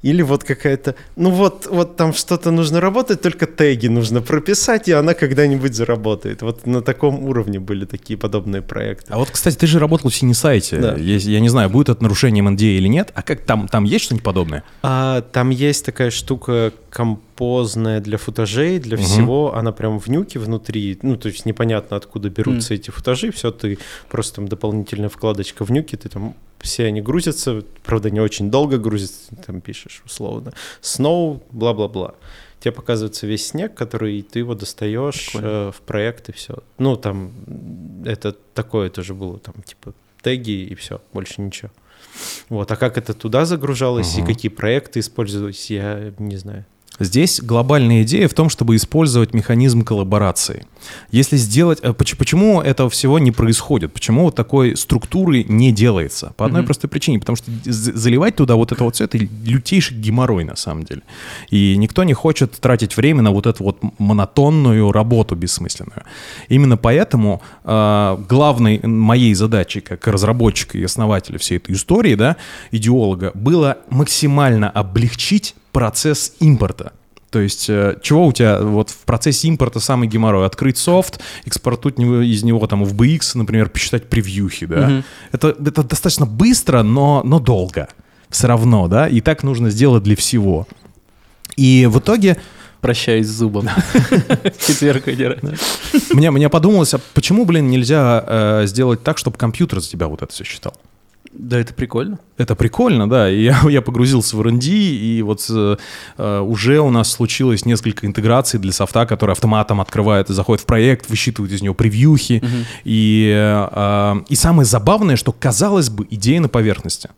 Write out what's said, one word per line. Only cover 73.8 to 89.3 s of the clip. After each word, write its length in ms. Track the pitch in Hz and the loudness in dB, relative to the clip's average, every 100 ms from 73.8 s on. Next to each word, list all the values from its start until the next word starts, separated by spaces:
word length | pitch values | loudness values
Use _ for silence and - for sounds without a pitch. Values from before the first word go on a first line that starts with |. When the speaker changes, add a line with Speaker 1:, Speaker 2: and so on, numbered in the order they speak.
| - | -4
Speaker 2:
максимально 800 | 127 147 - 151 139 139 113 104 | -2 0 0 2 4 4 4 2
облегчить 840 | - 98 101 117 - - 202 - - _ | -2 -2 0 0 -2 0 0 0 -16 _
процесс 640 | - 117 - 156 147 - - | -2 -2 0 -2 -2 -4 2
импорта. 540 | 156 131 110 - - - _ - _ | 4 4 2 -4 -12 -16 _ -20 _
То 100 | 113 | -2
есть, 300 | 101 - - | 0 -2 -2
э, 260 | 104 101 95 | 2 2 0
чего 240 | - 151 175 | 2 4 4
у 60 | |
тебя 260 | 123 117 101 | 4 4 4
вот 300 | 104 104 110 | 2 0 -2
в 160 | - - | -6 -4
процессе 420 | 117 - 135 160 | -2 0 0 0
импорта 320 | 160 123 - | 0 0 -2
самый 260 | - 127 117 | -2 0 0
геморрой? 380 | 110 113 98 | 2 2 2
Открыть 320 | 95 - 139 123 | 0 0 -2 0
софт, 420 | - 180 185 - - - - | 2 2 2 -6 -16 -16 -10
экспортнуть 500 | - - 120 147 127 | -6 -4 -2 -4 0
него, 240 | 120 120 | 2 4
из 220 | 120 107 | 2 2
него 240 | 113 113 107 | 2 2 2
там 180 | 101 | 0
в 80 | 101 | 0
B 120 | 101 123 | 2 2
X, 200 | 156 - 123 | 2 -2 -4
например, 340 | 104 113 107 | 0 0 0
посчитать 360 | - - 120 - | -2 -4 -4 -2
превьюхи, 600 | 117 95 95 98 - 85 | -2 -2 -2 -4 -4 -4
да? 220 | 82 139 | 0 2
Speaker 3:
Мгм. 160 | 135 131 - - | 2 -2 -16 -8
Speaker 2:
Это, 160 | 127 156 | 0 0
это 340 | - 143 147 | 0 -2 0
достаточно 440 | 131 156 - - 131 | -2 -2 -2 0 -2
быстро, 560 | 110 214 247 - 127 | 2 4 4 4 2
но, 400 | 107 123 143 143 | 4 4 4 2
но 160 | - 156 | 4 2
долго 480 | 127 110 90 - 71 - - _ _ | 4 0 0 -6 -8 -12 -20 _ _
все 200 | - 123 | 0 2
равно, 380 | 120 120 113 87 | 4 6 4 4
да? 220 | 101 156 | 4 4
И 140 | 117 | 2
так 200 | 131 | 2